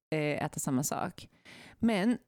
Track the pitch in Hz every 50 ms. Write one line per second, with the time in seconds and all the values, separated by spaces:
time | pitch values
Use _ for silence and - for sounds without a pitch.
0 | _ _ - 156 151 147 143 - - 151 - - - - 135 - 151 - - -
1 | - 175 - - - - _ _ _ - - - - - - - - 226 226 190
2 | 180 233 247 - -